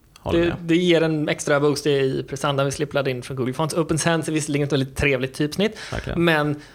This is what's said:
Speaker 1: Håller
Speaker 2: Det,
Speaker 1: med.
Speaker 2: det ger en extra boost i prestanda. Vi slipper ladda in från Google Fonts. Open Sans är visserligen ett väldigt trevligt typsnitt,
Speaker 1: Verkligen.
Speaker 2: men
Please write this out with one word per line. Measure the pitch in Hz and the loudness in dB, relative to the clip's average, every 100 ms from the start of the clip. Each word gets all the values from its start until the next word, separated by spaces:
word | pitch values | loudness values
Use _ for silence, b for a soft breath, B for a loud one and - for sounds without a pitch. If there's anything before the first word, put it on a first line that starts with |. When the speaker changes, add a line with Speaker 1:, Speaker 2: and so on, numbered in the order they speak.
| _ - | _ -12
Speaker 1:
Håller | - 165 | -2 0
Speaker 2:
Det, | 170 | 0
Speaker 1:
med. | - | -2
Speaker 2:
det | 170 165 | 2 2
ger | 180 165 | 4 4
en | 160 156 147 | 4 2 0
extra | - - 143 | -2 0 2
boost | 147 139 151 | 2 2 2
i | 143 135 139 131 | 2 2 -2 -6
prestanda. | 139 147 139 | -4 -2 0
Vi | 139 | 0
slipper | 131 143 | -2 -4
ladda | 143 135 | -2 -2
in | 127 | -4
från | 120 135 | -6 -4
Google | 123 | -2
Fonts. | 127 156 175 | -2 -2 0
Open | 156 165 | 0 0
Sans | 175 165 160 | 2 0 0
är | |
visserligen | 156 151 143 143 | -2 0 0 0
ett | |
väldigt | 143 135 - | 0 0 0
trevligt | 143 131 131 | 0 0 -2
typsnitt, | - 147 - 214 214 B | -2 -2 0 -2 -2 B
Speaker 1:
Verkligen. | - - - | -8 -4 0
Speaker 2:
men | 170 160 147 143 B | 2 2 0 -4 B